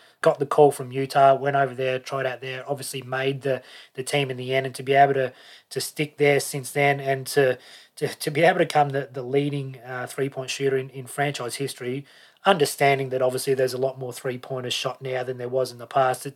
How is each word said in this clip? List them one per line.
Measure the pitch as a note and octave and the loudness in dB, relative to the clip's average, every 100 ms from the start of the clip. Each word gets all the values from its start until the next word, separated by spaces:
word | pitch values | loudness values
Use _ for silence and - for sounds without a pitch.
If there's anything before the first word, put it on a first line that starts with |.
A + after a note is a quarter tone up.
| _ - | _ 0
got | D#3+ C#3+ | 0 2
the | C#3+ | 0
call | - D3 | 6 6
from | C3+ B2+ | 6 -6
Utah, | C3 C3+ C#3+ C#3 C3+ | -4 0 6 8 8
went | C#3 C#3 | 2 0
over | C3+ B2 | 0 0
there, | C3 B2+ | -2 -2
tried | - C3+ C3 | -4 -4 -4
out | B2 | -6
there, | C3 B2+ B2+ | -10 -10 -6
obviously | C3 C3 C#3 | -8 -6 -10
made | B2+ C3 C3+ C#3 | -8 -2 -2 -2
the, | C#3 B2 - - - | -2 -2 -4 -20 -18
the | - | -12
team | C3 D3 C3+ | -2 0 0
in | B2+ | -4
the | B2+ C3 | -2 -2
end, | C3+ | -2
and | |
to | B2 | -8
be | C3 | 2
able | C#3 C#3 | 6 6
to, | C3+ B2+ - - - _ | 6 -2 -6 -20 -20 _
to | C3+ | -8
stick | - - D3 - | -8 -6 -6 2
there | C#3+ C#3 | 2 4
since | - C#3+ B2 | 0 -8 -6
then | D3 C#3 C#3 | 0 2 2
and | C3+ C3+ B2+ | -2 -4 0
to, | D3 C3 B2 - - - - | 2 2 2 -8 -20 -20 -8
to, | C#3+ | -8
to | - D#3 | -6 -6
be | D3 | 2
able | E3+ F3+ | 2 4
to | D3+ | 2
become | D3 C#3+ | 2 2
the, | C#3 B2+ | 0 -6
the | B2+ | -10
leading, | B2 C#3 C#3+ C#3+ C3+ C3 B2+ | -2 0 0 -4 -8 -12 -12
uh, | B2+ B2 | -10 -10
three-point | - C#3 C3+ B2+ | -4 -4 -4 -8
shooter | - C#3 C3 | -2 0 0
in, | C#3 | -4
in | C#3 B2 | -12 -12
franchise | - C#3+ C#3 A#2+ - | -2 -2 -2 -8 -6
history, | C3+ - B2 C3+ C#3+ - - _ G3 | -6 -6 -6 -6 -8 -20 -20 _ 2
understanding | F#3 C#3+ - C#3+ C3+ C3+ | 4 2 2 2 2 0
that | B2+ | 0
obviously | B2+ B2+ - | 0 0 -2
there's | C3 C3 B2 | 0 0 0
a | |
lot | C3+ B2+ | -4 -4
more | B2+ | -10
three-pointers | - C3 B2 - C3 B2 | -8 -8 -8 -8 -8 -6
shot | - C3 B2 | -4 -4 -6
now | C3+ B2+ | -6 -6
than | B2 B2 | -4 -6
there | A#2+ | -2
was | C3 B2 | 0 -2
in | A#2+ | -4
the | A#2 | -4
past, | C#3 B2+ B2+ C#3+ | 2 2 0 -6